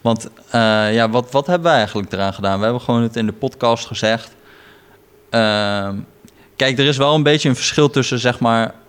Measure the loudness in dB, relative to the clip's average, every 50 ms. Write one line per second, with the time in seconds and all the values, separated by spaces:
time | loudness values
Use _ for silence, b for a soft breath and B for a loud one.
0 | _ -2 -2 -2 -4 -14 -18 -20 -16 -4 0 2 2 4 2 2 2 0 2 0
1 | 0 2 0 -2 -4 0 -2 -4 0 0 -2 0 2 2 2 2 2 0 -2 -6
2 | -6 -6 -4 -2 -2 -4 -4 -2 -2 -2 -2 0 0 -2 -2 -2 -2 -2 0 0
3 | 0 0 -2 -2 -4 -4 -4 -4 -8 -8 -6 -2 0 0 0 0 -4 -10 -8 -4
4 | -2 0 -2 -2 -4 -14 -20 B B B B B B B B B B B B B
5 | B _ _ _ _ _ -2 0 0 2 0 0 0 -2 -2 -4 -4 -6 -8 -10
6 | -12 -14 -20 _ _ -20 b b b b b _ -2 -2 2 2 2 2 2 2
7 | 2 2 4 4 4 4 2 2 2 0 0 0 -2 -2 2 2 2 4 2 0
8 | -2 0 -2 -2 0 -2 -2 0 0 2 2 2 0 -2 -6 -12 -20